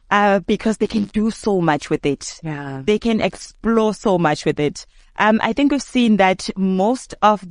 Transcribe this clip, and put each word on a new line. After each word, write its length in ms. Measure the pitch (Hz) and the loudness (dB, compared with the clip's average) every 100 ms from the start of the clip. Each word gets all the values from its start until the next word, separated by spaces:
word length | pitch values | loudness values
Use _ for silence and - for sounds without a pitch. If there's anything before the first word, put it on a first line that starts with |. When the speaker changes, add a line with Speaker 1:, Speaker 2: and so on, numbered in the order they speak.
| - | -2
Speaker 1:
Uh, 300 | 208 208 196 | 2 2 2
because 380 | - - 220 214 | 0 -2 -2 -2
they 100 | 214 | -2
can 180 | - 196 | -2 -4
do 240 | 214 220 | -2 -2
so 280 | - - 185 | -2 -2 0
much 300 | 165 147 - | 0 0 -2
with 160 | 151 147 | -2 -2
it. 340 | 135 - - | -4 -8 -12
Speaker 2:
Yeah. 380 | 160 147 143 135 135 | -10 -10 -10 -6 0
Speaker 1:
They 120 | 214 | 0
can 220 | 233 220 | 2 0
explore 760 | 185 - - - 214 226 220 | -2 -6 -20 -8 0 2 0
so 240 | 196 226 180 | 0 0 2
much 280 | 160 151 165 | 2 0 -2
with 120 | 147 | 0
it. 240 | 147 - - - - - | -2 -4 -18 -20 -12 0
Um, 220 | 214 220 | 2 2
I 80 | - | 2
think 220 | 220 285 | 2 2
we've 80 | 285 | 0
seen 340 | - 254 240 208 | -2 0 4 4
that 320 | 190 190 - 190 | 4 2 -4 -4
most 580 | 190 185 202 254 - - | -2 0 0 -2 -6 0
of 200 | 208 208 180 | 2 2 -2